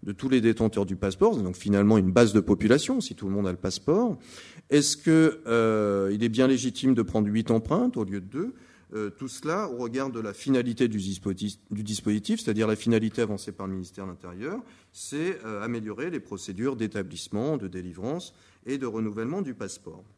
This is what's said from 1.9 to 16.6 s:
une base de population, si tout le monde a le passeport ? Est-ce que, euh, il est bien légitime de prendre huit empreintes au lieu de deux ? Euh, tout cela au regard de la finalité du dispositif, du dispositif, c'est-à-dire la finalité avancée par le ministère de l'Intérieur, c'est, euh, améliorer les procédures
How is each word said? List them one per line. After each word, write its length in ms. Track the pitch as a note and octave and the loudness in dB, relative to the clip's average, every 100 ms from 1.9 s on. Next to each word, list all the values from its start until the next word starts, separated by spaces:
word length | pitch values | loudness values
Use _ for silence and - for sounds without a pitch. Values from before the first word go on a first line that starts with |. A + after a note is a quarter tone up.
| A2 | 6
une 140 | F#2 | 6
base 200 | F#2 A#2 | 6 8
de 80 | G#2 | 6
population, 600 | F2+ F#2+ G#2 C3+ - C4 | 4 2 6 4 4 -2
si 140 | - | -2
tout 140 | - G2 | -6 -4
le 60 | |
monde 120 | G2+ G2 | -2 -2
a 60 | |
le 60 | F2+ | -2
passeport ? 600 | G2 - - F3+ A#3+ C#3 - - - - _ | -4 -4 0 2 2 -2 -10 -20 -20 -20 _
Est-ce 280 | D3 C#3+ - | 2 2 0
que, 440 | - D#3+ D#3+ - A2+ | 4 6 6 2 0
euh, 640 | A#2 A2+ A2 G#2 G2+ G2 | 2 4 2 2 2 0
il 120 | G#2 | 0
est 40 | A#2 | 0
bien 200 | A2+ C3 | 4 4
légitime 440 | C3 B2 - C3 | 4 0 0 2
de 100 | A#2+ | 2
prendre 260 | G#2+ A2 G#2 | 2 0 0
huit 240 | G#2+ A2 | 0 2
empreintes 440 | A2+ G#2+ E3 B3 B2+ | 0 2 0 0 -2
au 80 | |
lieu 160 | G2+ G2+ | -4 -6
de 60 | F#2 | -6
deux ? 260 | B2+ A3 B3+ - _ _ | -6 -8 -10 -20 _ _
Euh, 160 | G#2+ G#2 | -8 -8
tout 180 | - C3+ | -8 -14
cela 420 | - D3 F3+ G3+ | -8 -6 -4 -4
au 60 | A#2+ | -6
regard 340 | A#2+ B2 C3+ | -6 -4 -4
de 80 | A#2 | -4
la 120 | A2 | -8
finalité 560 | G2 - C3 A#2+ A2+ B2 | -8 0 2 2 0 0
du 100 | G#2+ | 0
dispositif, 600 | F#2+ F#2+ G2+ F#2 G#2 F#2+ _ | -4 -6 -6 -4 -6 -8 _
du 140 | G#2 | -8
dispositif, 560 | G#2+ G#2 - G#2 G#2 A3+ | -6 -4 -2 -2 -2 -4
c'est-à-dire 260 | - G#2+ A2 | -2 0 0
la 100 | G#2+ | 0
finalité 460 | - A2+ A2 A2+ | 2 2 2 -2
avancée 300 | A2 G2+ - | -2 -2 -8
par 140 | F#2 G2 | -10 -8
le 60 | |
ministère 320 | F#2+ F2 - F#2+ | -8 -10 -12 -14
de 40 | |
l'Intérieur, 500 | F2 F2+ F2+ B2+ A3 - - _ | -12 -16 -12 -10 -10 -14 -20 _
c'est, 460 | - - C#3+ E3+ E3 | -18 -10 -6 -4 -6
euh, 180 | A2 G#2 | -8 -6
améliorer 480 | A2+ A#2 G#2+ G#2 E3 | -4 -6 -6 -6 -6
les 100 | D#3 | -6
procédures 560 | - G2 - F#2 | -8 -12 -10 -4